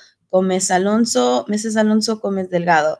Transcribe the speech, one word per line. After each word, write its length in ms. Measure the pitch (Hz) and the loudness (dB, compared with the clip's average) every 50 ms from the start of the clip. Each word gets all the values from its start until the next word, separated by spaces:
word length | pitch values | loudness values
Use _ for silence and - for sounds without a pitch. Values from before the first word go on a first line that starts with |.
| - _ _ _ _ _ | -20 _ _ _ _ _
con 200 | - 185 190 185 | 0 0 0 0
Miss 240 | 185 185 185 - | 0 -2 0 0
Alonso. 720 | 185 180 190 202 214 226 233 233 - 247 247 247 247 247 - | 0 0 0 0 2 0 0 0 0 0 0 2 0 -2 -2
Misses 300 | - 208 208 214 226 214 | -4 -4 -4 -4 -2 0
Alonso, 440 | 220 214 214 214 220 214 226 220 214 | 0 2 2 2 2 0 -2 -4 -4
con 140 | - 202 196 | -4 -4 -4
Miss 160 | 190 185 185 | -4 -4 -4
Delgado. 480 | 180 175 170 175 170 156 147 156 156 | -4 -2 0 2 2 2 2 0 -4